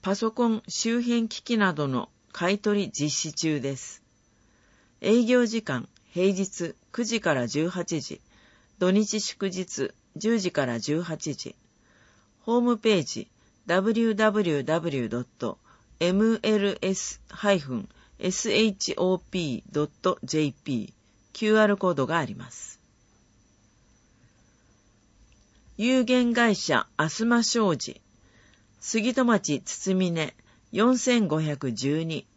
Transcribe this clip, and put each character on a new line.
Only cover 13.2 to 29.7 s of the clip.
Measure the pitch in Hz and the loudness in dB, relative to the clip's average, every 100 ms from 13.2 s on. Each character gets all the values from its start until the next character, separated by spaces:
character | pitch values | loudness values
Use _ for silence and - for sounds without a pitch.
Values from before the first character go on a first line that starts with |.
| - _ _ _ - | -12 _ _ _ 0
ダ | 175 | 0
ブ | 196 | 2
リ | 226 | 2
ュ | 226 | 2
ー | 208 | 4
ダ | 214 | 2
ブ | 208 | 2
リ | 180 | 2
ュ | 147 | 0
ー | |
ダ | 131 160 | 0 0
ブ | 165 | 0
リ | 139 | -2
ュ | 117 | -2
ー | |
ド | 120 | -4
ッ | 123 _ | -6 _
ト | 117 - _ - _ - | -6 -6 _ -20 _ -2
エ | 170 | 0
ム | 190 220 226 | 4 2 2
エ | - 214 | 2 2
ル | 202 - | 2 0
エ | 185 | -2
ス | 190 - - - | -2 -6 -12 -18
ハ | - 208 | -4 2
イ | 196 | 2
フ | 139 120 | 0 -8
ン | 98 - - _ | -8 -16 -20 _
エ | 180 | -4
ス | 185 226 | -2 0
エ | 202 | 4
イ | 220 | 2
チ | 190 - - | 0 -6 -2
オ | 185 185 | 0 0
ー | - | -2
ピ | 185 160 120 - | -4 -2 -4 -6
ー | |
ド | 143 | -4
ッ | 151 _ | -4 _
ト | 185 180 | -2 -2
ジ | - 156 | -4 0
ェ | 151 | 0
ー | - | -2
ピ | - | -6
ー、 | 127 101 _ _ _ _ | -4 -4 _ _ _ _
キ | - 220 | -4 2
ュ | 214 | 4
ー | |
ア | 214 | 4
ー | |
ル | 202 | 4
コ | 185 | 0
ー | |
ド | 156 127 | 0 0
が | 165 | -2
あ | |
り | 143 127 | -4 -8
ま | 131 | -14
す。 | - - - _ _ _ _ _ _ _ _ _ _ _ _ _ _ _ _ _ _ _ _ _ _ _ _ - _ _ _ - - | -16 -20 -20 _ _ _ _ _ _ _ _ _ _ _ _ _ _ _ _ _ _ _ _ _ _ _ _ -20 _ _ _ -20 -4
有 | 226 262 240 | 2 2 4
限 | 254 240 | 4 4
会 | 233 233 190 | 4 2 2
社 | - 127 - - | 2 0 0 -2
ア | 156 | -2
ス | - 226 | 0 2
マ | 233 | 2
商 | 226 233 208 147 | 2 2 2 0
事、 | - - _ _ _ _ _ _ _ _ | -4 -12 _ _ _ _ _ _ _ _
杉 | - 226 220 | -4 -2 0
戸 | 254 247 | 2 4
町 | 220 - 143 | 2 2 -4
堤 | - | -4